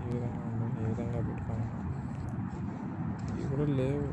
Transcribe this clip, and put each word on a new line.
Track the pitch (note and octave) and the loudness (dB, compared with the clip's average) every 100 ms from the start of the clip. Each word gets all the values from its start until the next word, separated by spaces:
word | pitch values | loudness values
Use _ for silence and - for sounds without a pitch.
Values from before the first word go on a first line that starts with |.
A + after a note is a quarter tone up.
ఈ | A#2 | 0
విధంగా | A#2+ A#2+ - - | 0 0 0 -2
ఉండాలి, | A2+ A2+ - | 0 0 2
ఈ | A2+ | 2
విధంగా | A2 A#2 A#2 A2 | 2 2 2 0
పెట్టుకోండి. | A2+ - A2+ A2+ - - - - - - - - - - - - - E2 - - - | 0 -2 0 0 -2 -2 -2 -2 -2 -2 -2 -2 -2 -4 -4 -4 -2 -2 -2 -2 -2
ఇవి | - | 0
కూడా | C3+ D3 C3+ | 2 4 4
లేవు. | C3 C#3+ C#3 | 4 2 0